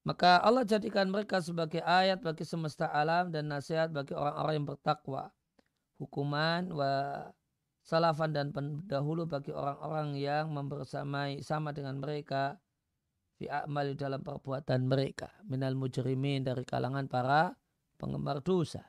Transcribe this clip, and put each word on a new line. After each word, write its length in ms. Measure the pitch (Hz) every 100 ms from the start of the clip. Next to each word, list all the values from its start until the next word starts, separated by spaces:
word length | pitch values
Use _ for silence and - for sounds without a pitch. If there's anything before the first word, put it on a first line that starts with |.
Maka 400 | - 147 180 180
Allah 240 | 208 247
jadikan 480 | 220 214 220 202 190
mereka 320 | 196 208 190
sebagai 400 | 165 170 160 165
ayat 400 | 165 180 190 190
bagi 240 | 165 160 165
semesta 400 | 170 156 - 160
alam 400 | 151 151 170 180
dan 240 | 156 151
nasihat 400 | 143 135 160 165
bagi 240 | 151 139 165
orang-orang 380 | 143 151 147 156
yang 80 | 147
bertakwa. 580 | 143 - 151 - 135 139 _ _ _ _ _ _ _
Hukuman 720 | 143 - 143 143 160 170 185
wa 540 | 160 139 139 139 143 - - _ _ _ _
salafan 480 | - 165 170 151 160
dan 160 | 147 143
pendahulu 800 | 147 143 147 190 139 143 160 165
bagi 240 | 143 147
orang-orang 640 | 147 143 147 151 156 151 143
yang 400 | 139 147 156 147
membersamai 880 | 143 143 135 139 143 143 143 139
sama 320 | 131 156 151 147
dengan 240 | 139 135
mereka 560 | 139 147 147 135 139 185 _ _ _ _ _ _ _ _
fi 80 | -
a'mali 400 | 143 151 147 143
dalam 320 | 139 139 135
perbuatan 640 | 147 139 - 135 - 127 127
mereka 400 | 135 139 - - -
minal 320 | 214 131 135 131
mujrimin 720 | 131 127 127 131 139 139 131
dari 160 | 127
kalangan 400 | 127 127 127 139
para 480 | 135 127 123 147 175 - _ _ _ _
penggemar 400 | - 139 143 143
dosa. 400 | 175 185 151 -